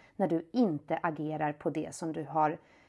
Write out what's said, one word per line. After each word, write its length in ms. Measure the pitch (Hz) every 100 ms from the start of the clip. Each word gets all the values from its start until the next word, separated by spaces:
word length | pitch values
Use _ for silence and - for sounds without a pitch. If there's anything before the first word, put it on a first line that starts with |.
| - -
när 120 | 185
du 200 | 165 -
inte 460 | 247 220 147 - 160
agerar 500 | 175 151 151 156 151
på 180 | 147 165
det 240 | 151 156
som 180 | - 165
du 120 | 160
har, 340 | 139 156 151 160 - -